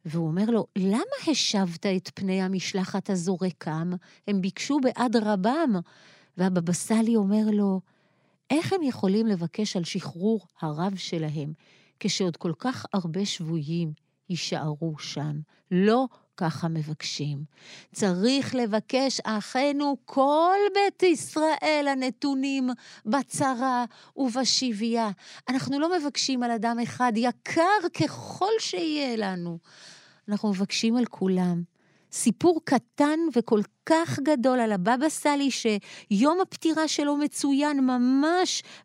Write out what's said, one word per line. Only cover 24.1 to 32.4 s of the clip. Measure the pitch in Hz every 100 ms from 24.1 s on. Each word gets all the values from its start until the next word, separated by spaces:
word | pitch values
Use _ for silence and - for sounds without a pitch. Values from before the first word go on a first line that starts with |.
| -
ובשביה. | 262 240 254 - 254 202 233 233 214 175 - - -
אנחנו | 262 247 277
לא | 320 359
מבקשים | 285 - - 254
על | 240
אדם | 233 233 233
אחד, | 233 - 247 220
יקר | 247 - - 330 349 415 339 -
ככל | 311 - - - 392 453
שיהיה | - 359 330 302 269 220
לנו. | 196 185 175 165 _ - - - - _ -
אנחנו | 202 214
מבקשים | 190 196 - 226 240
על | 233
כולם." | - 190 180 180 175 170 _ _ _ _
סיפור | - 233 -